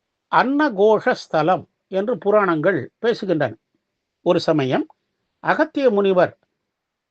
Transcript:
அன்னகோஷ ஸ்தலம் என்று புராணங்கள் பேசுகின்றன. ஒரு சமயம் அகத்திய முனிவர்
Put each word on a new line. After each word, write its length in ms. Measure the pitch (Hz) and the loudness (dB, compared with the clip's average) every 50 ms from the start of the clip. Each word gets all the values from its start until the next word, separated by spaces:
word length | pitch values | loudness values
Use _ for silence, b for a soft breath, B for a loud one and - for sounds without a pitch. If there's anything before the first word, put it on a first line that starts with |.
| _ _ _ _ _ - | _ _ _ _ _ -2
அன்னகோஷ 840 | - 160 196 254 277 285 302 294 214 185 202 220 214 190 - 254 - | 0 0 0 2 0 0 0 0 0 2 2 2 2 2 0 -2 -2
ஸ்தலம் 520 | - - - - 160 151 170 185 160 - _ _ _ _ | -4 -6 -4 -2 0 0 2 0 -2 -4 _ _ _ _
என்று 260 | - 190 190 202 208 165 | -8 -6 -6 -4 -4 -6
புராணங்கள் 640 | 165 - 196 208 214 202 180 170 156 151 190 196 135 120 - _ - | -4 -2 2 2 2 2 2 0 0 0 0 -2 -2 -6 -8 _ -6
பேசுகின்றன. 540 | - 233 214 - - 185 175 156 143 117 - - _ _ _ _ _ _ _ _ _ _ _ _ - | -4 -4 -4 -4 -2 -4 -2 -2 -2 -4 -6 -10 _ _ _ _ _ _ _ _ _ _ _ _ -2
ஒரு 140 | 175 170 165 | 0 0 0
சமயம் 460 | - - 160 151 135 127 143 226 330 - _ _ _ _ _ _ _ _ _ _ - | 0 0 0 0 0 0 -2 -2 -4 -6 _ _ _ _ _ _ _ _ _ _ -2
அகத்திய 440 | 160 185 202 320 320 - 294 277 247 | -2 0 0 0 -2 -2 0 0 2
முனிவர் 440 | 208 202 202 196 190 180 165 120 - _ _ _ _ _ _ _ _ _ _ _ _ _ _ _ | 2 2 2 2 2 2 2 0 -2 _ _ _ _ _ _ _ _ _ _ _ _ _ _ _